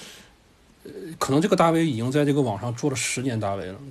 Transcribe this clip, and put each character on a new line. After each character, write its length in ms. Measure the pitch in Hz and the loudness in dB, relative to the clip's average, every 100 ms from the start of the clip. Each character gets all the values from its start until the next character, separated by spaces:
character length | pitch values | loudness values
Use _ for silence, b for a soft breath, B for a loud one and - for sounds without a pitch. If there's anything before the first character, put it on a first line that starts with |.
| B B B B _ _ _ _ | B B B B _ _ _ _
呃， 80 | - - - 165 | -18 -14 -12 -6
可 140 | - | 0
能 100 | 139 | 2
这 60 | 190 | 4
个 80 | 190 | 6
大 140 | 165 | 4
V 160 | 165 165 | 4 2
已 100 | 110 | 0
经 160 | 120 | 0
在 140 | 139 143 | 2 4
这 80 | |
个 80 | 143 | 4
网 180 | 127 98 | 2 -2
上 160 | 120 117 | -4 -2
做 140 | 151 | -2
了 60 | 127 | -2
十 260 | - - | -2 -2
年 180 | 131 113 | -2 -2
大 160 | 101 98 | -2 -2
V 120 | 92 | -6
了， 120 | 95 139 | -10 -14